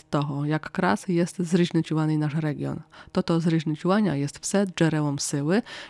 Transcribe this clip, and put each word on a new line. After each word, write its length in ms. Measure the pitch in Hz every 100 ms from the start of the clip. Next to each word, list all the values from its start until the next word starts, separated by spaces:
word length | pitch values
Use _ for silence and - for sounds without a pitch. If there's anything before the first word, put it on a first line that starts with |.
| -
tego, 340 | 151 147 139
jak 260 | 147 156 -
kras 380 | - 180 202 -
jest 300 | 170 170 -
zróżnicowany 800 | 170 175 175 160 160 156 156 156
nasz 160 | 151
region. 460 | 147 156 139 139 135 - - -
To 100 | -
to 180 | 180 165
zróżnicowanie 800 | 165 165 156 151 175 196 208 139
jest 200 | 143 -
wse 280 | - 196 202 -
źródłem 400 | 165 156 147 143
siły 440 | - 147 143 196 - - -